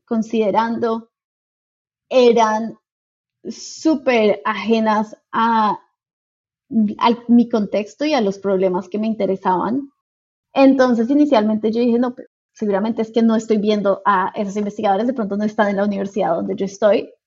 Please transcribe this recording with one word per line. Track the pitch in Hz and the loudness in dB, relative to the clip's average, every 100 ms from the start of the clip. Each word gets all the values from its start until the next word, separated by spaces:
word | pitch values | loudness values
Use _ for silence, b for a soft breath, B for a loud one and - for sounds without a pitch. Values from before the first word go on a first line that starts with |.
| - | -6
considerando, | 233 220 226 214 196 233 220 226 226 - _ _ _ _ _ _ _ _ _ - | -4 -2 -2 0 0 0 -2 -2 -4 -8 _ _ _ _ _ _ _ _ _ -2
eran | 254 240 226 220 214 226 - _ _ _ _ _ _ - | 2 4 4 2 0 -6 -12 _ _ _ _ _ _ -16
súper | - - - 320 302 262 233 214 - - | -16 -16 -4 0 0 0 2 2 0 -4
ajenas | 202 202 226 220 214 220 - _ | -4 0 0 2 0 -2 -8 _
a, | - 226 226 214 - _ _ _ _ _ _ _ _ - 226 208 - | -2 0 2 0 -2 _ _ _ _ _ _ _ _ -4 0 0 0
a | 240 233 - | 0 0 2
mi | 240 233 | 4 4
contexto | 226 202 196 208 - 302 | 0 -2 -4 -6 -6 -2
y | |
a | 285 | 0
los | 196 196 | 0 -2
problemas | 196 190 190 180 196 | -2 0 0 -2 -6
que | 214 | -6
me | 220 | -4
interesaban. | 220 190 190 190 175 170 262 277 _ _ _ _ _ _ | -2 -2 -2 -2 -2 -2 -4 -8 _ _ _ _ _ _
Entonces, | 269 269 262 254 233 226 | 4 4 6 2 2 0
inicialmente | 294 294 240 214 214 220 | 2 4 2 2 0 -2
yo | 226 | 0
dije, | 240 233 | 0 0
"No, | 247 247 | -2 -6
pero | - _ _ | -18 _ _
seguramente | - 214 190 220 226 | -8 -2 -2 -2 -4
es | 220 | -2
que | 233 | 2
no | 226 220 | 2 2
estoy | 220 214 | 0 0
viendo | 208 214 196 190 - | 0 0 0 0 2
a | 190 196 - | 0 0 -4
esos | 196 208 | -6 -4
investigadores, | 202 208 214 196 240 | -6 -2 0 0 0
de | |
pronto | 262 196 202 | -2 -4 -2
no | |
están | 214 214 202 | -4 0 -2
en | 196 | 0
la | 208 | -2
universidad | 196 202 208 170 | -2 -4 -4 -2
donde | 170 196 190 | -2 -4 -6
yo | 196 | -6
estoy". | - 214 226 - _ | 0 2 2 -2 _